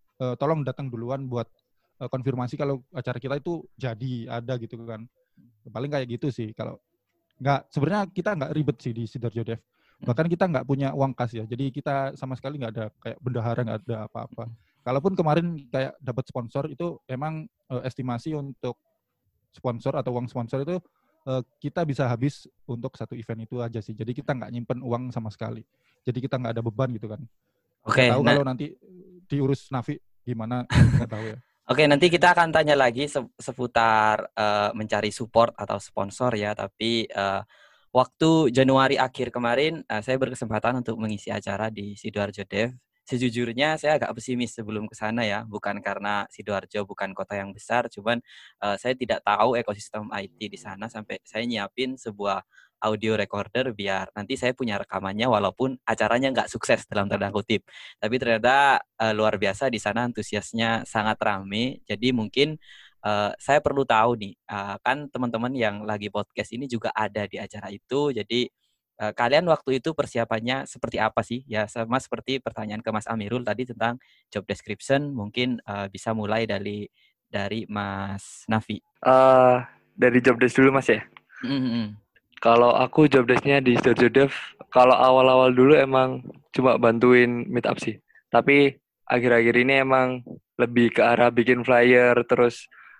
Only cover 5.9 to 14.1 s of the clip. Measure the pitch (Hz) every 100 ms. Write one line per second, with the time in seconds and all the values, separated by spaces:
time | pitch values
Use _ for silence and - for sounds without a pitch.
5.9 | 147 123 117 151 120 110 107 117 - _
6.9 | _ _ _ _ - 131 139 - - 143
7.9 | 208 196 - 180 196 156 156 139 - 127
8.9 | 117 117 - 117 113 110 117 _ _ _
9.9 | _ - 117 165 175 190 135 127 139 135
10.9 | 139 135 123 123 117 107 120 139 131 151
11.9 | 139 135 139 135 127 135 147 117 110 110
12.9 | _ 113 117 123 120 113 117 113 110 -
13.9 | 113 110